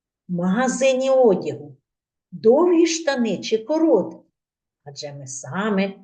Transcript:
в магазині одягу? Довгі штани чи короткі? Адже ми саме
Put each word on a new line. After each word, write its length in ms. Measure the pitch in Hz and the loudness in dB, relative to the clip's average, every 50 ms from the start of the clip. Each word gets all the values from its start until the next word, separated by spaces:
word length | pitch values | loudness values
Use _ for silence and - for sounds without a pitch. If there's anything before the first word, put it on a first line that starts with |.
| _ _ _ _ _ - | _ _ _ _ _ -8
в 60 | 180 | -6
магазині 760 | 170 175 185 190 233 262 247 - 240 269 262 262 254 262 262 | -4 -2 -2 0 0 0 -2 0 0 0 0 2 2 0 2
одягу? 680 | 269 262 254 220 180 - - 147 131 131 147 143 - _ _ _ _ _ _ _ _ _ _ _ | 2 4 4 4 4 2 0 -6 -8 -10 -12 -18 -20 _ _ _ _ _ _ _ _ _ _ _
Довгі 560 | 180 160 175 220 247 294 349 359 349 320 349 320 | -8 0 4 4 4 6 4 4 4 4 2 2
штани 500 | - - - 277 269 247 233 214 180 - | 0 -2 -2 -2 -2 0 0 -2 -2 -4
чи 200 | - - 226 214 | -4 -2 -4 -4
короткі? 640 | - - 302 320 330 320 254 185 165 160 - - _ _ _ _ _ _ _ _ _ _ _ _ _ | -2 -2 -2 0 2 4 2 2 2 -2 -8 -16 _ _ _ _ _ _ _ _ _ _ _ _ _
Адже 300 | 143 139 - 147 143 143 | -20 -16 -14 -14 -14 -14
ми 140 | 143 135 131 | -14 -14 -14
саме 680 | - - - 131 156 185 208 220 202 190 196 196 - - | -14 -14 -12 -8 -6 -4 -2 0 0 0 0 -2 -4 -10